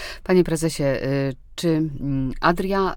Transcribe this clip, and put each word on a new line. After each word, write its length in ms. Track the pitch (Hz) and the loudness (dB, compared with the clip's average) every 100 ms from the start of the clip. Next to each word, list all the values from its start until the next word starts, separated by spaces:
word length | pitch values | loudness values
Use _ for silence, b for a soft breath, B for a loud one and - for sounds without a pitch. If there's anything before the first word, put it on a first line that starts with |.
| B B | B B
Panie 200 | - 185 | 2 4
prezesie, 380 | 165 160 160 - | 4 0 -2 0
y, 520 | 139 131 135 139 135 131 - | 0 0 0 0 -2 -4 -12
czy, 140 | - 175 | -4 0
mm, 640 | 156 156 139 143 135 131 - | 2 0 -4 -2 -2 -2 0
Adria 540 | 160 175 190 196 190 | 2 2 0 0 0